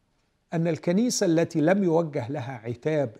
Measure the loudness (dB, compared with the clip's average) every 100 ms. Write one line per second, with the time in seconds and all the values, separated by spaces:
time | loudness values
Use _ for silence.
0 | _ _ _ _ _ -2 -2 -2 0 2
1 | 0 0 2 2 2 2 2 2 2 2
2 | 0 -4 -6 -8 -8 -10 -10 -6 -2 0
3 | -2 -6